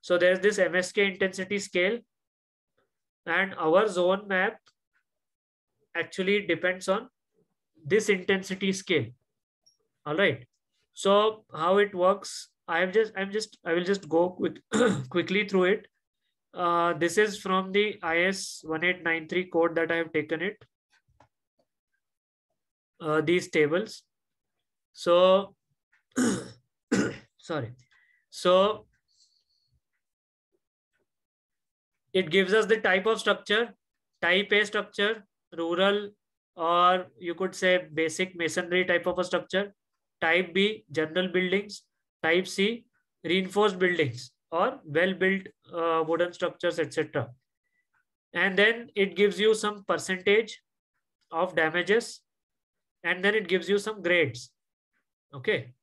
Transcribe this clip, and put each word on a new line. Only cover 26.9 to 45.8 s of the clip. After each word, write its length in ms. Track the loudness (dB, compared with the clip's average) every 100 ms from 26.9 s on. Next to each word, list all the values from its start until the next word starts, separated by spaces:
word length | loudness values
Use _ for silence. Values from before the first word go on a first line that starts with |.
| -2 -2 -6 _ _
sorry. 360 | -8 -8 -8 -14 _ _ _ _ _
So 560 | -4 2 4 4 0 -12 _ _ _ _ _ _ _ _ _ _ _ _ _ _ _ _ _ _ _ _ _ _ _ _ _ _ _ _ _ _ _ _
it 160 | -2 2
gives 240 | 0 2
us 120 | 2 2
the 120 | 0
type 280 | 2 2 2
of 140 | 0
structure, 540 | 0 -2 0 -2 -2 -8 _ _ _ _
type 320 | 2 2 2
A 100 | 0 2
structure, 600 | -4 -6 -2 -2 -2 _ _ _ -6
rural, 540 | -2 2 2 2 -6 _ _ _ _ -4
or 520 | 0 4 4 2 -2 _
you 160 | -10 -4
could 180 | -6 0
say 320 | 2 2 0
basic 440 | -2 -2 -2 -6 -4
masonry 480 | -4 -4 -2 -2 2
type 200 | 0 0
of 140 | -2
a 40 |
structure. 500 | -2 -2 -2 -4 -4 _ _ _ _ _
Type 320 | 2 2 0
B, 320 | 0 0 -2 _
general 360 | -4 -2 -2 0
buildings. 540 | 0 0 -2 -4 -16 _ _ _ _
Type 260 | 0 0 0
C, 380 | 0 0 -2 _ _ _ _ -2
reinforced 520 | -2 0 2 2 2
buildings 540 | 0 2 -2 -4 -16 _ _
or 300 | -2 -2 -4 -4
well-built, 600 | 0 0 0 0 0 -6 _ _
uh, 300 | -4